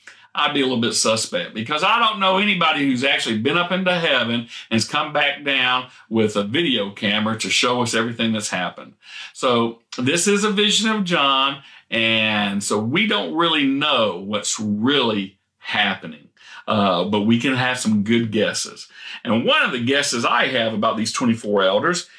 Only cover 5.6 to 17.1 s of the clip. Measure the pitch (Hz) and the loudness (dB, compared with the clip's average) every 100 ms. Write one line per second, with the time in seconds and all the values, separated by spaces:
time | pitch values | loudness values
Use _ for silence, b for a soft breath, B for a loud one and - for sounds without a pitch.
5.6 | 127 127 123 B B 113 107 104 101 139 | 0 0 -4 B B 0 2 0 -2 0
6.6 | 165 117 101 101 101 104 107 113 - - | 0 0 -4 -4 -2 0 0 -2 -2 0
7.6 | 123 123 117 113 117 113 113 110 101 92 | 2 2 0 0 -2 -2 -2 -2 -2 -4
8.6 | 90 - - - B B B - 131 120 | -4 -8 -20 -20 B B B -4 0 2
9.6 | 117 - - - 127 170 202 202 208 202 | 0 -4 -14 -4 0 0 2 2 2 2
10.6 | 208 208 220 214 180 165 139 135 139 147 | 2 2 0 0 0 2 2 2 0 -2
11.6 | B B B 113 113 113 110 104 104 101 | B B B -2 0 2 2 0 0 -2
12.6 | - 107 110 160 214 208 190 156 170 156 | -2 -2 0 0 0 0 -2 0 0 2
13.6 | 139 135 151 131 107 87 98 104 - - | 2 0 0 2 0 -2 -4 -4 -4 -4
14.6 | 107 104 120 143 117 107 95 _ _ _ | -2 0 2 2 2 0 -4 _ _ _
15.6 | - 110 101 95 82 - - _ B B | -6 -2 -2 -2 -10 -16 -20 _ B B
16.6 | B 107 101 87 95 | B 0 2 2 2